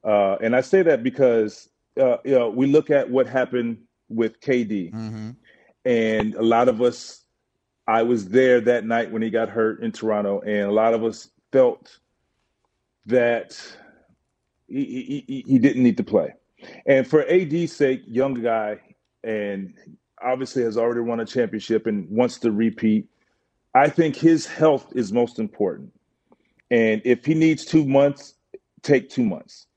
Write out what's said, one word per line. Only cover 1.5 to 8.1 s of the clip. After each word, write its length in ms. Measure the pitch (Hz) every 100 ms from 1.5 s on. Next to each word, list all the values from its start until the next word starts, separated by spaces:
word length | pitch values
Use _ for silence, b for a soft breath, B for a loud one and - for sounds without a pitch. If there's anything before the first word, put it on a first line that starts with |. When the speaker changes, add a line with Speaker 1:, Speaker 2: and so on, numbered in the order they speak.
| - _ _ _ -
Speaker 1:
uh, 160 | 131 120
you 160 | 135 135
know, 100 | 117
we 180 | 110 139
look 220 | 151 151
at 180 | 143 120
what 180 | 127 117
happened 520 | 131 123 123 117 113 _ _ _
with 320 | 113 110 _
K 240 | - 127
D. 220 | 110 104 85
Speaker 2:
Mm-hmm. 380 | 107 110 110 107 123 b b b b
Speaker 1:
And 520 | 127 120 110 110 107 104
a 60 |
lot 260 | 113 117 123
of 120 | 113
us, 400 | 123 120 - - _ _ _ _ _ _ -
I 180 | 110
was 260 | 117